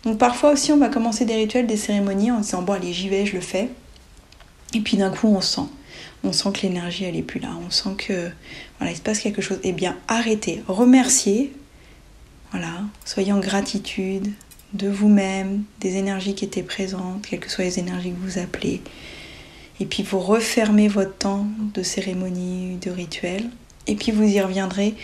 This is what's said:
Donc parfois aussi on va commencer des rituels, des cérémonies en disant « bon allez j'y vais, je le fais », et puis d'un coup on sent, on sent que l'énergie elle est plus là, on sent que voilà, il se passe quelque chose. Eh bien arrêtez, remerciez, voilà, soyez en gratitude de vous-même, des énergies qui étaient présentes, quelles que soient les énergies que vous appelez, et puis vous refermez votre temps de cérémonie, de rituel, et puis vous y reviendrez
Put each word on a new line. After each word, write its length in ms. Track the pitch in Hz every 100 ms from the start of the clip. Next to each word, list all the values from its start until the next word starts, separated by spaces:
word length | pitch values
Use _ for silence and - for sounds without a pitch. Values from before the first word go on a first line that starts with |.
Donc 120 | 226 220
parfois 360 | 247 247 294
aussi 180 | 294 -
on 80 | 294
va 100 | 277
commencer 360 | 240 233 214
des 100 | 233
rituels, 320 | 220 214 247 233
des 100 | 214
cérémonies 540 | 208 208 202 196 226
en 80 | 233
disant « 240 | 208 180
bon 120 | 180
allez 180 | 196 175
j'y 160 | 175 190
vais, 180 | 196 202
je 80 |
le 60 | 185
fais », 280 | - 190 247 - - - - - - - - - -
et 60 | 226
puis 160 | 214 196
d'un 140 | 190
coup 160 | 190 220
on 140 | 196
sent, 260 | 185 - - - - - - -
on 100 | 196
sent 180 | 180 202
que 80 | 196
l'énergie 400 | 190 180 175 175
elle 140 | 185 165
est 60 |
plus 180 | 160 -
là, 100 | - 170 175
on 40 |
sent 260 | - 196 202
que 320 | - 185 175 - - - - -
voilà, 140 | 175
il 40 | 165
se 60 |
passe 160 | - 214
quelque 240 | 208 202
chose. 160 | 190 190
Eh 80 | 190
bien 240 | 170 180 180 -
arrêtez, 560 | 226 226 214 - 160 -
remerciez, 840 | 190 247 262 247 - 202 214 277 - - - - - - - - - -
voilà, 320 | 190 165 170 208 - -
soyez 260 | - 190
en 80 | 202
gratitude 920 | 190 196 196 202 - - 190 196 202 208 - - -
de 140 | 208 202
vous-même, 760 | 196 208 202 190 190 196 202 208 -
des 160 | 190 190
énergies 380 | 196 190 196
qui 100 | 196
étaient 180 | 196 185
présentes, 640 | 180 - 190 190 185 190 208
quelles 140 | -
que 100 | -
soient 140 | -
les 140 | 180 180
énergies 320 | 175 180 180
que 100 | 180
vous 180 | 185 180
appelez, 440 | 180 - - 185 - - - - - - - - - -
et 60 | 196
puis 160 | -
vous 160 | 202 190
refermez 720 | 180 220 220 - 214 208 208
votre 280 | 202 190 -
temps 300 | 196 196 208 220 208
de 100 | 202
cérémonie, 960 | 180 - 190 185 185 180 180 185 185 180
de 80 | 185
rituel, 580 | 180 170 - 175 190 233 240 - - -
et 80 |
puis 180 | 214 -
vous 120 | 214
y 160 | 214 202
reviendrez 540 | 190 190 190 185 202 214